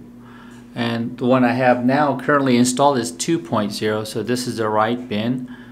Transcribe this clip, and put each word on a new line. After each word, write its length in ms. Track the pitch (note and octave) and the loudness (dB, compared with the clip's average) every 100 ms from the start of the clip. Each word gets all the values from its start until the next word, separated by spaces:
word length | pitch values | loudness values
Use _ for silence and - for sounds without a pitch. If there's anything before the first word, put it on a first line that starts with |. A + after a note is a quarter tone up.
| - - - - - - - | -20 -20 -20 -20 -20 -20 -12
and 420 | B2+ A#2 A#2 A#2 - | -6 -4 -2 -6 -4
the 80 | |
one 200 | B2 B2+ | 2 4
I 80 | B2 | 2
have 320 | A#2 B2+ B2 | 2 2 4
now 360 | B2 C#3 D3 B2+ | 2 2 2 0
currently 360 | - C#3+ C3+ A#2+ | 2 2 4 4
installed 420 | B2 - C#3+ C3 | 4 4 4 2
is 120 | A2 | -2
two 280 | - - E3 | -6 -2 -2
point 340 | - A2+ G#2 | -2 -2 -2
zero, 320 | - G#2+ G#2+ | -2 -2 -2
so 180 | G#2+ A#2 | -4 -6
this 240 | G#2 B2 B2+ | -2 -2 -2
is 120 | G#2+ | -4
the 100 | A2 | 0
right 400 | G#2+ A2+ A#2+ - | 2 2 0 -4
bin. 460 | G#2 A2+ C3 - - - | -4 -2 -4 -6 -14 -20